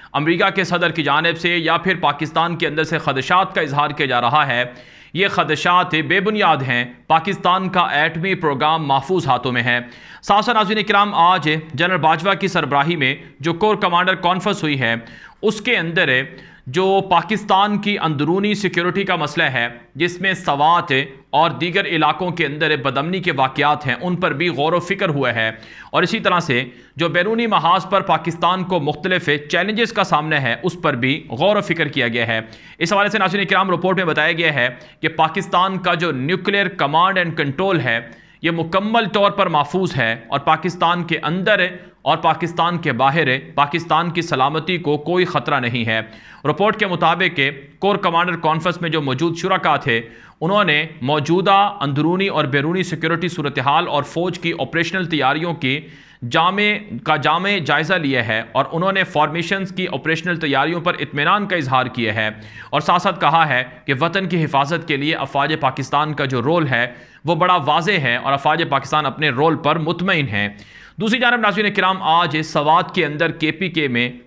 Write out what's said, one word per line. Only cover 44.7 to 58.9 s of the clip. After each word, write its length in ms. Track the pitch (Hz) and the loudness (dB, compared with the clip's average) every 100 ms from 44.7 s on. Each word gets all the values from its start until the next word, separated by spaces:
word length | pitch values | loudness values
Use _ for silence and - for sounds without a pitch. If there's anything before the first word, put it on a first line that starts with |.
| 175 | -2
को 180 | 143 147 | 0 -2
कोई 240 | 151 180 175 | 0 0 0
ख़तरा 340 | 147 156 143 | 0 0 0
नहीं 240 | 120 123 | 0 -2
है। 160 | 113 113 110 - - - 139 | 0 -2 -2 -12 -20 -6 -4
रिपोर्ट 320 | 151 208 214 | 2 0 2
के 80 | 202 | -2
मुताबिक 500 | 175 165 175 185 170 139 - - - | 2 2 2 0 0 -2 -2 -14 -4
कोर 160 | 190 196 | 0 0
कमांडर 380 | 190 170 175 165 | 2 2 0 0
कॉन्फ्रेंस 400 | 165 160 175 165 | 0 0 -2 -2
में 80 | 170 | -2
जो 100 | 156 | -2
मौजूद 320 | 139 131 170 165 | -2 0 0 -2
शुरका 400 | 185 185 180 143 | -2 0 2 0
थे 200 | 131 113 113 - - _ | 2 -2 -2 -14 -20 _
उन्होंने 360 | 160 202 185 151 156 - | 0 2 4 2 0 -4
मौजूदा 520 | 123 151 143 175 190 196 202 202 | -2 0 2 2 4 4 4 0
अंदरूनी 460 | 139 139 156 185 196 | -2 0 0 0 0
और 160 | 156 147 | 0 0
बैरूनी 340 | 139 147 185 | 0 0 -2
सिक्योरिटी 440 | 175 160 160 170 175 | -4 -4 -2 -2 -2
सूरत 280 | 160 143 139 | -4 -4 -2
हाल 260 | 131 156 170 | 0 0 0
और 160 | 143 | -2
फ़ौज 340 | - 165 180 175 | -4 -4 -4 -4
की 140 | 170 - | -4 -4
ऑपरेशनल 460 | 127 160 165 190 165 | -4 -2 -2 -2 -2
तैयारियों 480 | 151 131 151 175 165 | 0 0 0 -2 -4
की 220 | 131 143 156 - - - 120 | -2 -4 -6 -20 -20 -14 -2
जामे, 460 | 165 175 196 208 | 2 2 2 0
का 420 | 208 - 117 156 156 | 0 -6 -8 -2 0
जामे 400 | 147 165 190 202 | 2 0 0 -2
जायज़ा 340 | 143 147 156 185 | 0 0 2 0
लिया 240 | 147 127 | 2 0
है 200 | 110 110 113 127 | 0 -2 -2 -2
और 80 | 139 | -2
उन्होंने 280 | 165 185 | 0 0